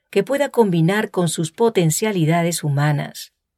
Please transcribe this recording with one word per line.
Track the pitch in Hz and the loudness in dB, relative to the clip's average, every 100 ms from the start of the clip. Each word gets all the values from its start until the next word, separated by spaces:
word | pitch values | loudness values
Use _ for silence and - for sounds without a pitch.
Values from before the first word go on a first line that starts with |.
| _ | _
que | 196 | -2
pueda | 196 277 277 | 0 -2 0
combinar | 240 208 170 160 208 - | 2 2 2 2 2 -2
con | - 170 | -2 -2
sus | - 160 | -2 -6
potencialidades | - 233 208 165 - 214 190 151 170 170 170 | 0 0 2 2 0 -2 0 0 2 0 -2
humanas. | 151 139 147 143 - - - _ _ | -2 0 0 -2 -6 -12 -20 _ _